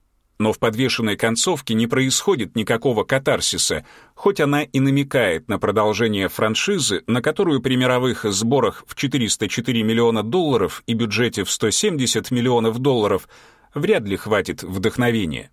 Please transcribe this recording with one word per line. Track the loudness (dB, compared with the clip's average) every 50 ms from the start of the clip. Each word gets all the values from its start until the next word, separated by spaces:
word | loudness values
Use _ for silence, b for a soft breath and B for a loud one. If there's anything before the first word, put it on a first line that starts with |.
| _ _ _ _ _ _ _ -2
Но | 0 0
в | 0 2
подвешенной | 0 0 0 0 0 0 0 0 -2 -2 0
концовке | 0 0 0 0 0 0 0 -2 -2 -2 -2 0
не | 0 0
происходит | 2 2 0 2 2 0 0 0 0 0 0 -2 -2 -2
никакого | -4 0 0 0 0 0 0 0 0 0
катарсиса, | 0 0 0 2 0 0 0 0 -2 -2 -2 -2 -2 -2 -4 B B B B B B B
хоть | -2 0 0 2 2
она | 0 0 0 0 -2
и | -2 -2 0
намекает | 2 2 2 0 0 0 0 2 2 2 0 -2 -4 -4
на | -4 -2
продолжение | 0 0 2 2 2 2 2 2 0 0 0 0 -2 -4
франшизы, | -2 -2 -2 0 0 -2 0 0 0 0 0 -2 -2 -4 -2
на | -2 -2 0
которую | 0 0 0 0 0 2 0 0
при | 0 0 0
мировых | 2 2 2 2 2 2 0 -2 -2 -2
сборах | -2 -2 0 0 2 2 2 2 0 -2 -4 -10 -16
в | -8
четыреста | -6 -4 -2 -2 -2 -2 -2 -2 -2 -4 -4
четыре | -4 -4 -2 -2 0 0 0
миллиона | 2 2 2 2 2 2 2 0
долларов | 0 0 0 2 2 2 2 2 0 -2 -6 -6 -4
и | -2
бюджете | -2 -2 -2 0 0 0 0 0 -2 -4
в | -4
сто | -2 -2 0 0
семьдесят | 0 0 0 0 0 0 -2 0 0 -2 -2 -2
миллионов | -2 0 0 2 2 2 2 0 0 0
долларов | 0 2 2 2 2 2 0 0 -2 B B B B B B B B B _
вряд | -4 0 0 0 0 0
ли | -2 -4 -4
хватит | -2 0 0 0 0 -2 -6 -8 -8
вдохновения. | -8 -6 -2 -2 -2 0 2 0 2 2 0 -2 -2 -4 -8 -10 -14